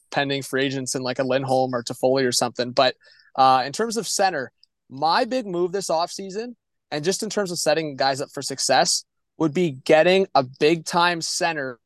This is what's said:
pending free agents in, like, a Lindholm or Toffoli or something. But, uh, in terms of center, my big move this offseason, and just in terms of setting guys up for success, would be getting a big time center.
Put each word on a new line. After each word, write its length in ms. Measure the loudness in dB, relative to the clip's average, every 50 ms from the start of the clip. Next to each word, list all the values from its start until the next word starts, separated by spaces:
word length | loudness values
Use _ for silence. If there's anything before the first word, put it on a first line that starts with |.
| _ _
pending 320 | -4 -2 -2 0 -2 -4 -4
free 220 | -4 -2 -2 -2
agents 300 | -2 -2 -4 -6 -6 -6
in, 60 | -4 -4
like, 180 | -4 -4 -2
a 40 | -2
Lindholm 480 | 0 0 -2 0 0 0 0 0 0 -2
or 80 | -4 -6
Toffoli 440 | -6 -4 -2 0 2 2 2 2
or 60 | 0 0
something. 400 | 0 0 -2 -2 -4 -6 -2 2
But, 240 | 2 2 2 2 _ _ _ _ _ _ _ 2
uh, 260 | 4 6 6 6 4 2
in 80 | -2 -4
terms 240 | -4 -4 -4 -4
of 100 | -6 -6 -4
center, 420 | -2 0 0 0 0 -4 -6 -10 -12 _ _ _ _ _ _ _
my 340 | -8 -2 0 2 2 2 0
big 220 | 0 -2 -4 -4
move 240 | -4 -2 -2 -2 -2
this 180 | -2 -4 -4 -2
offseason, 680 | -2 -2 -2 -4 -6 -10 -12 -10 -10 -10 -12 -12 -14 -18 _ _ _ _ _ _
and 140 | -8 -4 -2
just 180 | -2 -2 -2 -4
in 80 | -4
terms 220 | -4 -4 -4 -2 -4
of 60 | -2
setting 360 | 0 0 0 0 0 -2 -2
guys 260 | 0 0 0 0 -2
up 100 | -4 -8 -8
for 100 | -10 -10
success, 640 | -8 -6 -4 0 2 4 4 4 2 0 -2 -4 _ _ _ _ _ _ -2
would 160 | -2 0 0
be 160 | 0 0 0
getting 560 | -2 -2 2 4 6 6 6 6 6 4 2 2 2
a 80 | 0 0
big 420 | 0 -2 0 2 2 2 0 -2
time 360 | -2 0 2 2 2 2 0
center. 580 | -4 -6 -4 -2 -2 -2 -2 -4 -6 -8 -10 -12 _